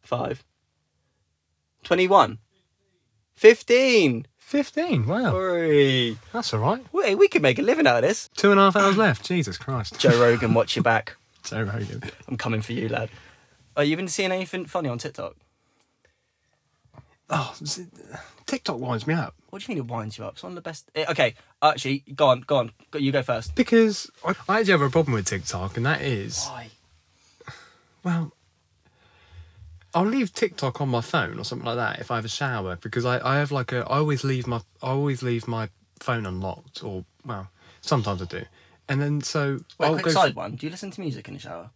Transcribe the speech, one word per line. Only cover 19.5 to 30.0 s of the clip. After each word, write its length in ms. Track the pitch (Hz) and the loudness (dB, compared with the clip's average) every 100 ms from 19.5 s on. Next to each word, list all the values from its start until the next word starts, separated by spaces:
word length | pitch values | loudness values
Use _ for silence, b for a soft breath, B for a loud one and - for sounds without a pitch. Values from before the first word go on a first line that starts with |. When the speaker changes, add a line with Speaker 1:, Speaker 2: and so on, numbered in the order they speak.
Speaker 1:
What 120 | 196 | -16
do 20 | - | -8
you 40 | 190 | -8
mean 80 | |
it 60 | 123 | -6
winds 260 | 120 107 107 | -8 -8 -10
you 60 | |
up? 100 | 107 | -14
It's 80 | - | -12
one 100 | 180 | -14
of 40 | 175 | -12
the 40 | |
best. 280 | - 156 - | -12 -14 -12
Eh, 120 | - 151 | -6 -4
okay, 260 | 156 127 b b b | 2 0 b b b
actually, 420 | 151 139 131 139 - | 2 2 -2 -4 -6
go 140 | 139 147 | 2 4
on, 140 | 123 | 4
go 160 | 123 143 | 2 0
on. 120 | 113 - _ | 0 -8 _
Go, 80 | 151 | -2
you 120 | 139 | 0
go 100 | 139 | 0
first. 320 | 135 117 - | 0 -4 -4
Speaker 2:
Because 560 | - 247 233 220 202 - _ | -2 4 6 6 2 -10 _
I, 100 | 165 - - | -4 -4 -2
I 120 | 208 | 0
actually 120 | 208 | 4
have 100 | 180 | 4
a 80 | 139 | 4
problem 240 | 160 147 | 2 2
with 100 | 113 92 | 0 -2
TikTok, 500 | 98 - 92 95 120 | -6 -6 -6 -6 -4
and 80 | 127 | -2
that 160 | 156 | -2
is 440 | 139 113 101 - - | -2 -4 -6 -8 -8
Speaker 1:
Why? 220 | 123 117 _ _ _ _ _ _ _ B B B B B B | -12 -16 _ _ _ _ _ _ _ B B B B B B
Speaker 2:
Well, 280 | 180 170 160 _ _ _ _ _ _ b b b b b b b b - _ | -2 -2 -2 _ _ _ _ _ _ b b b b b b b b -20 _
I'll 100 | 170 | 0